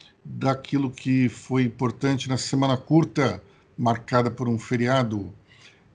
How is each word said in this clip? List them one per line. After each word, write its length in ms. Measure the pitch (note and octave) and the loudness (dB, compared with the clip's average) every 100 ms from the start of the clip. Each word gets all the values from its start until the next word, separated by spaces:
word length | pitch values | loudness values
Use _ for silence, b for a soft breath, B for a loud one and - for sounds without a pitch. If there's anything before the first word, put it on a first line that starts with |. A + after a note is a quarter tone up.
| b b C#3+ | b b -14
daquilo 640 | A#2+ C3 C3 - C#3 C3+ | -2 0 0 -2 -2 -2
que 400 | - C3 C3 B2 | -4 0 2 2
foi 320 | - - C3 | -2 -4 0
importante 680 | B2 - B2 - C#3 C3 C3 | 0 0 -4 -2 -2 -2 -2
na 100 | B2 | -4
semana 380 | - C#3 C3+ B2+ | -2 0 2 0
curta, 640 | - D#3 D#3 D#3 B2 F2+ - b b - | 2 2 4 0 0 -2 -12 b b -2
marcada 540 | A#2+ A#2+ - B2 A#2+ | 0 0 0 2 2
por 180 | B2 A#2+ | 0 -4
um 80 | A2+ | -4
feriado, 760 | - B2 A#2+ C3 A2+ G#2 F#2 - _ b b b b | -2 0 2 2 0 -4 -8 -14 _ b b b b